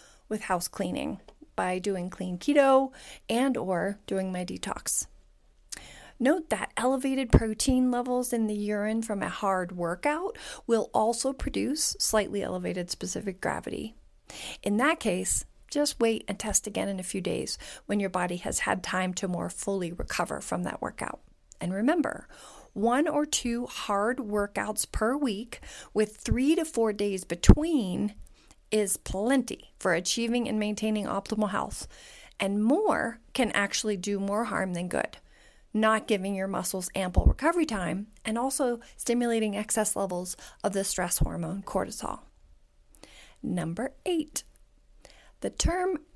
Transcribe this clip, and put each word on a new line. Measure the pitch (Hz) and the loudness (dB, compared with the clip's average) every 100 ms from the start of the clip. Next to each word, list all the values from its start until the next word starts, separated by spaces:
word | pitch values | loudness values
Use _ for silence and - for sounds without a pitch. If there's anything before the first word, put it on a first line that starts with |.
| - - _ | -20 -20 _
with | 214 | -8
house | - 180 - | 0 -2 -2
cleaning | - 190 - - 196 - - - - | -4 -4 -2 -4 -6 -12 -20 -10 -2
by | 185 185 | -2 0
doing | 196 185 180 | -2 -2 -4
clean | - 185 180 | -6 -6 -2
keto | - 285 269 269 269 - - - - | 4 6 8 8 6 -2 -18 -16 -2
and | 226 269 247 | 2 2 0
or | 175 175 190 202 - | 0 0 0 -4 -4
doing | 190 190 | -2 -2
my | 185 | -4
detox. | 175 180 - - - - - - - _ _ _ - - - - - - | -6 -6 -4 -4 0 -2 -4 -12 -20 _ _ _ -14 -14 -14 -20 -20 0
Note | 254 349 311 | 4 4 2
that | 196 - - | -4 -2 0
elevated | 247 269 269 269 254 | 0 2 2 0 6
protein | - 226 220 - 254 254 | 6 6 0 2 4 4
levels | 240 247 247 254 | 2 0 0 0
in | 233 220 | 0 0
the | |
urine | 208 208 208 208 226 | 0 -2 -2 0 -2
from | 226 202 | -2 -4
a | 196 | -4
hard | - 202 185 180 | -2 0 2 0
workout | 180 170 180 294 302 381 - - - - | -4 -4 -2 -2 0 -4 -6 -12 -12 0
will | 226 - | 2 2
also | - 220 233 262 | 2 2 2 -2
produce | 262 - 196 220 311 - - | -2 -2 0 0 0 -2 0
slightly | - 214 202 202 | 2 2 2 -2
elevated | - 185 180 180 175 | -2 -2 -2 -4 -4
specific | - 185 196 202 185 | -6 -6 -6 -6 -4
gravity. | - - - - 220 - - _ - - - - | -4 -4 -4 -8 -8 -12 -20 _ -20 -14 -12 -6
In | 202 208 | -2 2
that | 285 320 | 2 2
case, | 220 180 185 - - - - | 0 0 0 -2 -4 -14 -6
just | 285 294 - | 0 0 2
wait | 226 220 - | 2 2 -4
and | 196 | -6
test | 220 - 208 | 0 0 0
again | 190 190 | -2 -2
in | 190 | -4
a | |
few | 180 190 | -4 -4
days | 175 175 - - - - - | -2 -2 -4 -8 -12 -16 -2
when | 208 | 0
your | 196 | 0
body | 185 180 180 | 0 -2 -2
has | - 180 | -4 -2
had | - 190 | 0 0
time | - 185 185 180 | 0 -2 -2 -2
to | 180 | -4
more | 175 170 | -4 -4
fully | - - 196 170 | -4 -4 -2 -4
recover | 175 - - - - | -6 -6 -2 -2 -4
from | - 180 | -4 -4
that | 175 - | -4 -4
workout. | - - - - - - _ - | -6 -4 -8 -8 -16 -20 _ -8
And | 175 | -4
remember, | 190 240 349 - - - - - - - | 0 2 2 0 -4 -12 -20 -20 -20 -14
one | - 220 254 330 | -2 2 4 2
or | 294 302 | 0 0
two | - 247 233 240 | -2 -2 -2 -4
hard | - - 202 214 254 | -6 -2 0 2 0
workouts | 214 208 202 202 202 208 - | -2 -2 0 -2 -2 -2 -4
per | - 214 285 | 0 0 2
week | 269 196 240 - - - - | 0 -2 -6 -14 -16 -18 -4
with | 208 214 - | 0 0 -2
three | - 226 269 330 | -2 2 4 4
to | 320 | 2
four | 233 220 | 2 0
days | 208 208 190 | 2 -2 -2
between | - 175 - 294 330 302 185 190 208 - - - - - _ | -4 6 8 8 6 2 2 0 -2 -4 -14 -20 -20 -20 _
is | 214 196 - | 0 2 -2
plenty | - 190 220 269 - - - _ | -4 -2 2 2 2 -6 -12 _
for | 190 | 0
achieving | 170 180 - 233 240 233 | 2 0 -2 0 0 0
and | 214 | 0
maintaining | 214 208 220 214 196 | -2 -2 0 0 -2
optimal | 196 - 214 208 | -4 -2 0 0
health, | 196 - - - - - - - - | 0 -4 -6 -12 -16 -20 -20 -20 -4
and | 202 202 | -2 2
more | 220 339 427 - 233 226 - | 4 4 4 2 0 -4 -8
can | - 240 | -2 0
actually | - 202 - 214 196 | 2 0 0 -2 -2
do | 190 202 | -2 -2
more | 196 208 220 | 0 0 0
harm | 170 185 | -2 -2
than | 175 175 | -2 -2
good, | 65 - - - - - - - | -2 -2 -6 -20 -20 -20 -20 -4
not | 214 220 220 214 | 2 4 4 2
giving | 202 190 196 | 0 0 -2
your | 190 | -2
muscles | 185 180 190 185 196 | -2 -2 -4 -4 -4
ample | 185 180 - | 2 6 6
recovery | - 294 349 311 | 6 2 2 0
time | 208 175 185 214 - - | 0 -2 -4 -6 -8 -4
and | 220 | -2
also | 262 - 254 233 - - | 0 0 0 0 -6 -6
stimulating | - 240 240 226 214 202 | 0 2 2 2 2 -2
excess | 214 233 214 202 | -2 0 0 0
levels | 196 180 180 - - - 202 | -2 -4 -6 -10 -14 -4 -2
of | |
the | 190 | 0
stress | 196 - 175 - | -2 -2 0 2
hormone | - 170 165 196 | 2 0 -4 -6
cortisol. | - 190 190 - - - - _ - - _ _ _ - - - - - | -4 -4 -4 -6 -8 -8 -12 _ -20 -20 _ _ _ -20 -20 -20 -20 -10
Number | - 180 160 175 269 - - | -4 -4 -4 -4 -6 -6 -2
eight, | 339 - - - - _ _ _ - - - - - | -2 -2 -6 -10 -16 _ _ _ -20 -20 -20 -20 -8
the | 196 | -8
term, | - - 359 370 339 - | 0 0 2 0 -2 -6